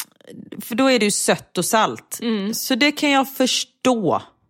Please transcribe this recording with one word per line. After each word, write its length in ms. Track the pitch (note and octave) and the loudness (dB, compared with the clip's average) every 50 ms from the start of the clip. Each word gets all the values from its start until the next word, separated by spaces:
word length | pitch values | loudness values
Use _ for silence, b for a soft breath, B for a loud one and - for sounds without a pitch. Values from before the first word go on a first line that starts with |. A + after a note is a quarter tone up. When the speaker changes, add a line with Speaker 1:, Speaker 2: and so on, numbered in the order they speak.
| - _ _ _ - - - - - - - - | -18 _ _ _ -20 -20 -20 -18 -18 -16 -16 -14
Speaker 1:
För 120 | - - A#3+ | -10 -6 0
då 160 | A3 C4+ C4+ | 2 4 4
är 80 | B3+ A#3 | 4 4
det 60 | G#3+ | 2
ju 60 | G#3 | 2
sött 480 | - - - - F#3 - - _ - F#3 | 0 0 0 0 0 -2 -2 _ -6 -4
och 60 | E3 | -2
salt. 540 | - - A3 G#3 D#3 A2+ - - - - - | 0 2 2 2 2 -2 -6 -12 -14 -10 -6
Speaker 2:
Mm. 320 | A3 A#3+ A3 G3+ F#3+ G#3 A#3 | -4 -2 -2 -2 -2 -4 -6
Speaker 1:
Så 200 | - - - C4 | -4 -2 -2 0
det 180 | A3+ D4 D4+ | 2 2 0
kan 180 | D4 - D4+ D4 | 2 0 0 2
jag 220 | C#4 C4+ C4 C4+ | 2 2 0 0
förstå. 880 | - - C4 - - - - _ _ _ - B3+ B3 A3+ F#3+ C#3+ G#2+ G2 - - _ _ _ | 0 0 0 0 0 -2 -4 _ _ _ 0 0 2 2 0 0 0 -2 -4 -8 _ _ _